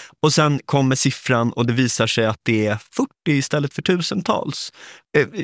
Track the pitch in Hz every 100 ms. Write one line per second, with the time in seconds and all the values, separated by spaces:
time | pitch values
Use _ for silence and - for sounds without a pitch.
0 | - _ 151 147 151 143 - 143 131 131
1 | 135 - - 123 120 117 117 117 123 -
2 | 110 - 110 104 - 110 107 104 - -
3 | 269 _ - 143 - 147 143 - - 180
4 | 165 196 170 214 - - - - - -
5 | _ 151 131 214